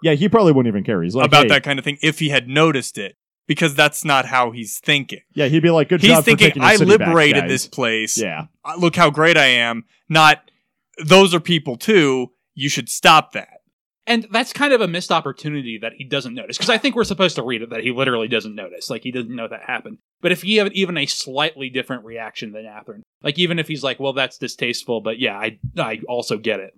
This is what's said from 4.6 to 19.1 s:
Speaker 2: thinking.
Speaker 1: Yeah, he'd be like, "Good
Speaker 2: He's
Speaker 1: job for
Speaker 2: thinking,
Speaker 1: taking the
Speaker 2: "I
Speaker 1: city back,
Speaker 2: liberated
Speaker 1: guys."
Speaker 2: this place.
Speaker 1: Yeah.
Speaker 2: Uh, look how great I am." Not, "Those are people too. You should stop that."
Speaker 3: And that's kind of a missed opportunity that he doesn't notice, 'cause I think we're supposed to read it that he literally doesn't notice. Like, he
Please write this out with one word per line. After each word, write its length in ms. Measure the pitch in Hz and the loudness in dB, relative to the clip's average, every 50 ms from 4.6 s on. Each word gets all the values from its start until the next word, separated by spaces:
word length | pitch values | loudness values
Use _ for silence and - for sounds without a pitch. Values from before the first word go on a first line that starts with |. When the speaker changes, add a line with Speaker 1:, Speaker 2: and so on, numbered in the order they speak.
| 113 101 - - | -12 -12 -12 -8
Speaker 2:
thinking. 420 | - - 147 143 131 - - - - _ _ | -2 -2 -2 0 -2 -6 -12 -16 -18 _ _
Speaker 1:
Yeah, 140 | 151 147 131 | -2 0 2
he'd 120 | 151 160 156 | 2 2 4
be 80 | 170 | 4
like, 200 | 165 160 143 - | 4 2 2 2
"Good 100 | 180 175 | 0 2
Speaker 2:
He's 100 | 196 214 | 4 6
Speaker 1:
job 140 | - - - | 6 6 4
for 60 | 233 | 4
Speaker 2:
thinking, 160 | 220 185 214 - | 4 4 4 2
Speaker 1:
taking 140 | - 139 151 | 2 4 4
the 60 | 180 | 4
Speaker 2:
"I 80 | 220 | 4
Speaker 1:
city 200 | 208 160 180 208 | 4 6 6 6
back, 120 | 220 208 180 | 4 4 2
Speaker 2:
liberated 340 | 165 165 151 147 139 139 135 | 4 4 4 4 4 2 0
Speaker 1:
guys." 80 | 131 | 0
Speaker 2:
this 160 | 131 127 - | -2 -4 -4
place. 500 | - - - 127 113 113 110 110 104 - - | -8 -6 -4 -4 -2 -2 -2 -2 -4 -4 -4
Speaker 1:
Yeah. 280 | 110 92 80 156 - - _ _ - | -4 -6 -6 -8 -12 -14 _ _ -14
Speaker 2:
Uh, 120 | 147 160 180 | -12 -6 -2
look 180 | 175 170 - | -2 0 2
how 140 | 175 170 151 | 4 2 2
great 260 | 143 147 156 170 170 | 4 2 2 4 4
I 100 | 156 143 | 6 4
am." 380 | 131 123 120 117 117 117 113 - _ _ _ _ - | 4 4 4 2 0 -4 -6 -10 _ _ _ _ -2
Not, 420 | 156 160 156 151 151 - _ _ _ _ _ _ _ _ _ _ _ - 160 | 2 4 6 6 4 4 _ _ _ _ _ _ _ _ _ _ _ -10 2
"Those 300 | 151 185 190 196 180 175 | 6 8 8 8 6 4
are 60 | 170 | 0
people 360 | - - 175 156 - 165 165 | 0 0 -2 -2 -2 -4 -8
too. 560 | - - - 220 185 151 139 131 127 123 - _ _ _ _ _ | -6 -2 2 4 4 4 4 2 -2 -4 -6 _ _ _ _ _
You 160 | - 135 143 | -8 -6 -4
should 180 | - 143 120 - | -4 -6 -6 -8
stop 440 | - - - 175 160 151 147 - - | -6 0 4 4 6 4 4 0 -4
that." 160 | 104 - - _ _ _ _ _ _ _ _ _ _ _ | -12 -12 -14 _ _ _ _ _ _ _ _ _ _ _
Speaker 3:
And 220 | 220 233 226 233 - 190 | -4 -4 -4 -4 -2 -4
that's 200 | 226 254 - - | -4 -4 -4 -4
kind 200 | - 277 285 269 | -2 0 2 2
of 80 | 233 | 2
a 80 | 208 175 | 2 -2
missed 240 | 165 180 175 - 180 | -4 -6 -4 -2 -2
opportunity 680 | 160 - 143 131 - - 151 151 143 127 120 113 104 | -2 -2 -4 -8 -10 -8 -8 -8 -8 -8 -10 -10 -10
that 120 | 110 113 - | -10 -12 -12
he 100 | - 143 | -12 -10
doesn't 320 | 123 139 139 127 123 117 | -6 -6 -6 -6 -6 -10
notice, 240 | 127 110 - 120 - | -12 -12 -12 -8 -4
'cause 100 | - 233 | -2 0
I 80 | 233 | 0
think 200 | 220 - 277 - | 0 0 -2 -2
we're 80 | 247 208 | -2 -2
supposed 320 | - 202 156 190 170 - | -2 0 0 0 0 0
to 60 | 143 113 | -2 -4
read 180 | 127 123 110 117 | -4 -6 -6 -6
it 80 | 117 | -8
that 140 | 120 113 110 | -8 -6 -6
he 80 | 127 123 | -4 -4
literally 340 | 123 135 131 123 113 110 | -2 -2 -2 -2 -2 -2
doesn't 300 | 110 117 117 98 110 104 | -2 -2 -4 -4 -6 -10
notice. 340 | 104 98 87 90 87 - - | -12 -14 -14 -14 -14 -12 -10
Like, 140 | 127 110 - | -10 -10 -10
he 80 | 127 | -8